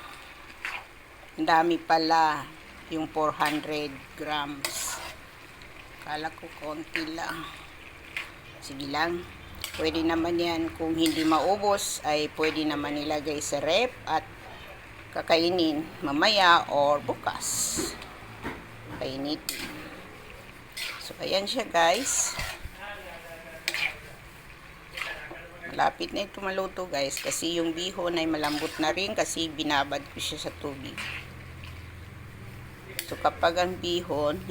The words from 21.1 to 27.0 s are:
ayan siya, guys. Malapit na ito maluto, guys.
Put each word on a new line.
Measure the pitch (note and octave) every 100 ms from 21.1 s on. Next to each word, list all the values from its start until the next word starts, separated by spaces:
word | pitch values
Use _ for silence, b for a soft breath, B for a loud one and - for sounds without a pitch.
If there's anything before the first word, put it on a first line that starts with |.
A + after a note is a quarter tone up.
| -
ayan | C#3+ F#3 G3+
siya, | A#3+ G3+
guys. | E3+ E3 G3+ C4+ - - - - - - - G#3 G3+ F#3+ E3+ - E3 E3+ D#3+ - - - - - - - - - - - - - - - - - - - - E3+
Malapit | - D#3 - E3+
na | - G3
ito | -
maluto, | G3 F#3+ F#3+ F#3+ F3+
guys. | C#3+